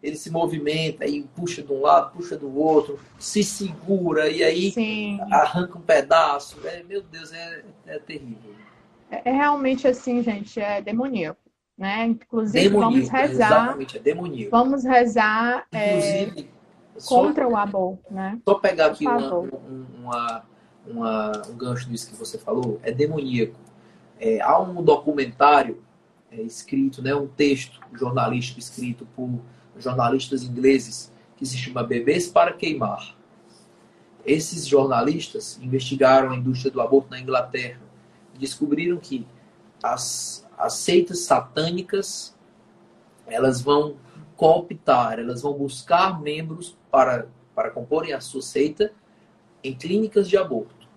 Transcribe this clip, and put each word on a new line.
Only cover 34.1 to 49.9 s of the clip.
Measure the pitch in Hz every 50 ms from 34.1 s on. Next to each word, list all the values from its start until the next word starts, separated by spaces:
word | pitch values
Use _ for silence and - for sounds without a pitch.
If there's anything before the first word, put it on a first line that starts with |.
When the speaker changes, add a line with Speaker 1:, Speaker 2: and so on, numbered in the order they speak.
| _ _ -
Speaker 1:
Esses | - 143 160 160 - - 165 139
jornalistas | 135 139 135 135 135 127 117 120 143 156 170 - - - - - - - - 127
investigaram | 127 127 135 127 - 139 131 135 127 131 135 135 131
a | 127
indústria | 123 123 131 131 127 - 139
do | - 131
aborto | 117 117 135 135 131 -
na | 127 127
Inglaterra | 127 131 131 123 123 - - 131 123 120 - - - - _ _ _ _ _ _ _ _ _
e | -
descobriram | 131 135 - - 151 147 143 151 170 175 175 170
que | - - 139 123 110 - - _ _ _ _ _ _ _ _ _ -
as, | - - - - - - - - - - - - - - -
as | - - -
seitas | - - - 180 175 - - 185 175
satânicas, | - - 139 123 - - - 151 160 165 175 185 185 - - 196 196 - - - - - _ _ _ _ _ _ _ _ _ _ _ _ _ _ _ _ _ _ _
elas | - - 117 131 131 127 123 -
vão | 143 143 147 147 151 147 - - - - - - - _
cooptar, | - 165 156 165 180 - - - - _ - 135 123 120 113 113 113
elas | 117 120 123 120 -
vão | 147 143
buscar | 143 139 139 - - - - 175 175 190 190 185 160
membros | 147 147 151 156 160 160 160 170 - - - _ _ _
para, | - 135 127 127 123 117 113 - - _ _ _ _
para | - 110 110
comporem | - - 120 - 147 160 160 160 143
a | 135
sua | - - - 135 131
seita | - - 147 139 156 156 - 208 208 - _ _ _ _ _ _ _ _ _ _ _ _ _ -
em | 135 131
clínicas | 127 - 165